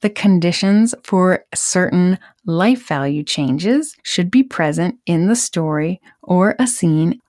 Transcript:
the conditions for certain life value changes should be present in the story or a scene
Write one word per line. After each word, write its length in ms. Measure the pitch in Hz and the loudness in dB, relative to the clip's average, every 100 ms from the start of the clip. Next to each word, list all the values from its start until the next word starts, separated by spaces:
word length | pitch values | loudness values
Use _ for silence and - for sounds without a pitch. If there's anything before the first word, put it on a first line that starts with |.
the 80 | 208 | -6
conditions 840 | 208 208 180 175 170 196 208 233 - | 0 2 4 2 0 2 2 2 -2
for 440 | - 185 185 180 - | -2 2 2 0 -4
certain 680 | - - 185 180 180 180 185 - _ | -8 -2 0 0 2 2 0 -6 _
life 420 | 196 165 208 247 - | -4 0 2 0 -2
value 380 | 143 139 147 | -4 -2 -4
changes 720 | 147 - 135 143 190 277 302 - | -4 -4 -2 -2 0 0 -2 -10
should 260 | - - 180 | -8 -4 0
be 140 | 254 | 2
present 520 | 262 - 156 160 180 - - | 0 0 -2 0 -2 -4 -2
in 200 | 165 185 | 0 2
the 100 | 233 | 0
story 640 | - 175 156 151 160 185 _ _ | -2 -4 -4 -2 -4 -6 _ _
or 320 | - 180 196 - | -2 2 2 0
a 60 | 254 | -2
scene 540 | - 170 156 165 - | 0 0 2 0 -2